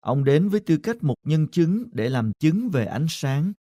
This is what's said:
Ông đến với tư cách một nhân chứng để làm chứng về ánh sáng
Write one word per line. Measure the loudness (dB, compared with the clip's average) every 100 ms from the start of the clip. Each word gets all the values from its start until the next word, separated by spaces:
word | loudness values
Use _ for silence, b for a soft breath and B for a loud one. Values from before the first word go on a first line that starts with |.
Ông | -2 0
đến | 4 4 4
với | 0
tư | 0 0
cách | 0 -4
một | -2 -4 -2
nhân | 0 0
chứng | 2 2 0 -4
để | -6 -2
làm | -2 -2
chứng | 0 0 0 -2
về | -2 -2
ánh | -2 -4
sáng | -4 -4 -2 -2 -6